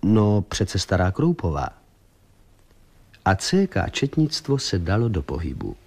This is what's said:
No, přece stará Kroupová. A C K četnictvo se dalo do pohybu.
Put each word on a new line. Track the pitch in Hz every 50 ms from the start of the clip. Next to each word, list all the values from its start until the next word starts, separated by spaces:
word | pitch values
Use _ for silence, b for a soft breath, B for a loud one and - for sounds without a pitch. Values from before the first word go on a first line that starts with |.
| -
No, | 95 107 110 107 104 104 104 95 -
přece | - - 107 - - 95
stará | - - 98 90 92 90 92
Kroupová. | - 143 170 175 - - - 76 71 67 64 - _ _ _ _ _ _ _ _ _ _ _ _ _ _ _ _ _ _ _ _ _ _ _ _ - - _ - - _
A | 92 98
C | - - - - 190 196
K | 185 - 98 87 -
četnictvo | - - - 143 - - 156 147 - - - - 139 135
se | - - - 92
dalo | 85 85 98 110 117 117
do | 104 82 -
pohybu. | - 67 76 85 78 65 - - 50 - - _